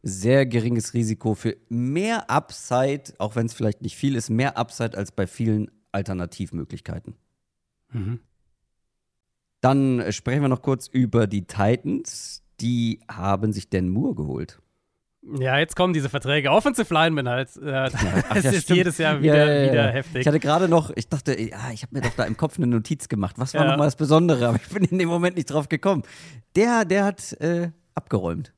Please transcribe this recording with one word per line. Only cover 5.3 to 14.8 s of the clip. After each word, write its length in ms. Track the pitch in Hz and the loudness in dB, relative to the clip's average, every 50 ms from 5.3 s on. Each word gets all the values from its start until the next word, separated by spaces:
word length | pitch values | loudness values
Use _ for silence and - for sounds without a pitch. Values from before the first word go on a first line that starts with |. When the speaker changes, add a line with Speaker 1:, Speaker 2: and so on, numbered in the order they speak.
| - - 113 113 107 107 107 - _ _ _ _ | -4 -4 -2 0 0 0 -2 -6 _ _ _ _
Speaker 1:
Alternativmöglichkeiten. 1200 | - 101 98 - 95 90 87 85 - - 98 80 - 85 76 - - - _ - 80 82 - - 110 _ _ _ _ _ _ _ _ _ _ _ _ _ _ _ | -6 -6 -4 -4 -6 -6 -6 -8 -8 -10 -10 -8 -6 -10 -10 -10 -12 -14 _ -10 -12 -10 -12 -16 -20 _ _ _ _ _ _ _ _ _ _ _ _ _ _ _
Speaker 2:
Mhm. 300 | - 117 95 101 120 117 _ _ _ _ _ _ _ _ _ _ _ _ _ _ _ _ _ _ _ _ _ _ _ _ _ _ _ _ | -8 -6 -6 -6 -6 -8 _ _ _ _ _ _ _ _ _ _ _ _ _ _ _ _ _ _ _ _ _ _ _ _ _ _ _ _
Speaker 1:
Dann 500 | - 127 135 139 139 135 127 120 104 85 | 2 4 4 4 4 2 2 0 -2 -2
sprechen 300 | 101 - - - 123 147 | -4 -4 -4 -2 0 0
wir 80 | 143 135 | 2 2
noch 120 | 127 123 | 0 0
kurz 260 | - - 135 123 - | 0 -2 -2 -2 -4
über 400 | - _ 131 127 113 101 117 110 | -4 _ 0 2 4 4 2 2
die 180 | 101 107 101 87 | 2 0 -4 -6
Titans. 1000 | - - 107 101 104 123 - - 147 - - 330 - - - - - - - _ _ _ _ | -6 -2 0 2 2 2 0 0 -4 -4 -4 -6 -8 -12 -14 -14 -16 -16 -18 _ _ _ _
Die 400 | 113 117 123 120 117 113 110 110 _ - | -4 -2 0 0 0 -2 -2 -6 _ -18
haben 440 | - - 90 98 98 95 107 107 101 | -12 -6 -2 -2 0 0 0 -2 -2
sich 160 | 101 - _ | -4 -6 _
Dan 200 | - 92 90 90 | -2 -2 0 0
Moore 260 | 92 110 139 262 - | 0 0 0 -2 -2
geholt. 440 | - 76 73 65 64 73 - - _ _ _ _ _ | -4 -6 -6 -6 -8 -8 -10 -14 _ _ _ _ _